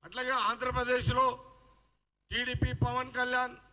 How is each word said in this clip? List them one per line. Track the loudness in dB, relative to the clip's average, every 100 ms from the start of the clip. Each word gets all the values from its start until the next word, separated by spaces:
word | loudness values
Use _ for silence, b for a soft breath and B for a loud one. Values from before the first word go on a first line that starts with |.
| -10
అట్లాగే | -6 0 2 2
ఆంధ్రప్రదేశ్లో | 0 -2 -2 2 2 2 4 4 2 -10 -20 -20 _ _ _ _ _ _
టీడీపీ | -4 -2 0 0 0
పవన్ | 0 0 -4 -4
కళ్యాణ్ | -2 0 -2 -6 -20